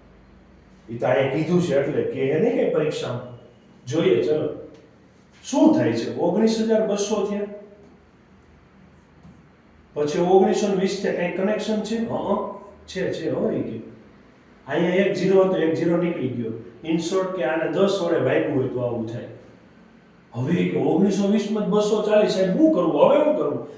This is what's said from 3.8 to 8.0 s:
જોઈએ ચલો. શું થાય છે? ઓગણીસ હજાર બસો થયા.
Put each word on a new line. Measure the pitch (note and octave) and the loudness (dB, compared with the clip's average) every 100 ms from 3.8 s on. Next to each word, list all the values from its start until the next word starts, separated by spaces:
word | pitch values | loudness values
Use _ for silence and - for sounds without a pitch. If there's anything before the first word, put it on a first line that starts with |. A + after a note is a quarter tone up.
| B2 | -6
જોઈએ | D#3+ F#3 - | 0 2 2
ચલો. | D3+ D3+ - - - - - - - _ - - | 2 0 -2 -8 -16 -20 -20 -20 -20 _ -20 -20
શું | - B3+ D#4 | -4 4 6
થાય | - - | 6 2
છે? | - - C3 | 0 -4 -2
ઓગણીસ | E3+ G3+ A3 A3+ | 0 2 2 2
હજાર | A3 G#3+ - | 0 0 0
બસો | G3+ G#3 G#3 | -2 -2 -2
થયા. | G3 G3+ G3+ - - - - - | -2 -4 -8 -10 -20 -20 -20 -20